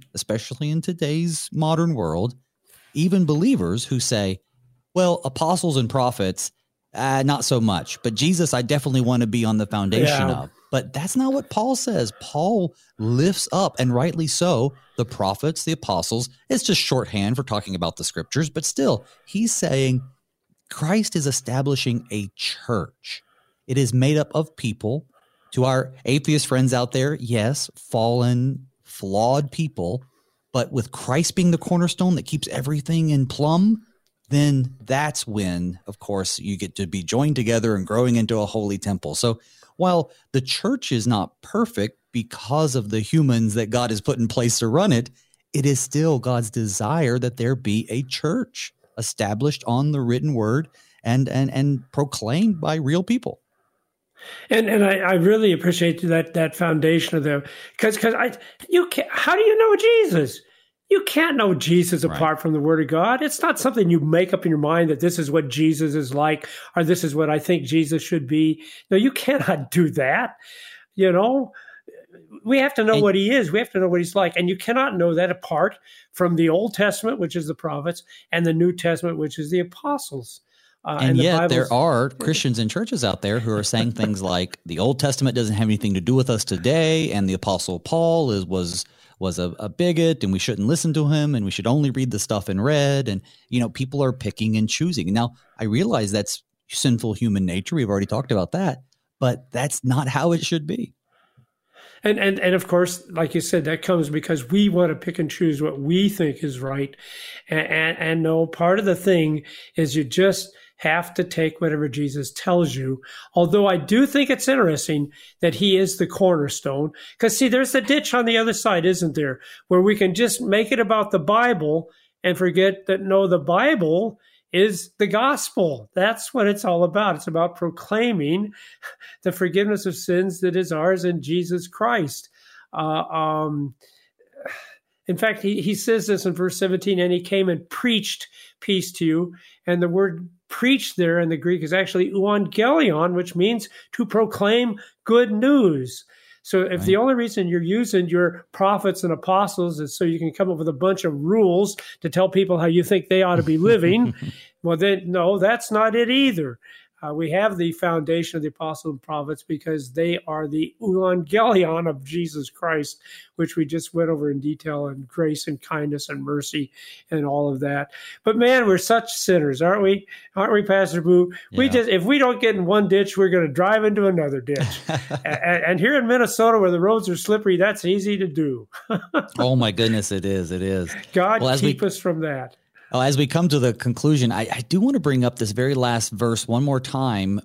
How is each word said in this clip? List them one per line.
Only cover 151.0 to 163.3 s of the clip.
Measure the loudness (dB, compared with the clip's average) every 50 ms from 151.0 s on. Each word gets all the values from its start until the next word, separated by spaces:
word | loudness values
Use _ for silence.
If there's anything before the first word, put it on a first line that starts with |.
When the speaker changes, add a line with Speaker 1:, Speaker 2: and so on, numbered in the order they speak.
| -2
Speaker 2:
of | -4 -4 -2
rules | -2 0 2 4 4 4 4 4 2 0 -2 -8 -14 -18 -14 -10
to | -8 -4
tell | 0 2 0 2
people | 2 2 2 2 2 0
how | 2 2
you | 2 2 2
think | 2 2 0 2 2
they | 2 2 4
ought | 4 2 2
to | 2
be | 2 2 2
living, | 4 4 4 4 4 4 4 4 2 2 0
Speaker 1:
<laughs> | -4 -8 -10 -12 -12 -18 -20 _ _ -4
Speaker 2:
well, | -2 0 0
then, | 2 2 0 0 -2 -2
no, | -2 0 2 2 2 4
that's | 4 2 2 2 -2 -2
not | 0 2 2 2 2
it | 2 2 2
either. | 4 4 4 2 2 0 -4 -6 -6 -12 _ -20 -20 -20 _ _ _ _ -12
Uh, | -8 -6
we | -4 -4 -2
have | 0 2 2 0 0 0
the | -2 -4 -2
foundation | -2 -2 -2 0 0 0 0 0 -2 -2 -4 -6 -6
of |
the | -6 -6
apostles | -8 -8 -8 -8 -8 -8 -8 -10 -10
and | -10
prophets | _ -8 -8 -6 -6 -6 -8 -10 -8
because | -8 -8 -8 -6 -4 -6 -6 -6 -8
they | -4 -2 -2 0 -2 -4 -6 -8
are | -8 -6 -6 -4
the | -4 -4 -4 -4 -6 -6
euangelion | -2 0 0 2 2 2 0 0 0 0 2 2 4 4 4 4 4 2 0 -2 -2 -2
of | -4 -6 -8
Jesus | -8 -6 -4 -4 -4 -6 -8 -10 -10
Christ, | -10 -8 -4 -2 -2 -2 -4 -6 -10 _ _ -20 -20 -20 -20 _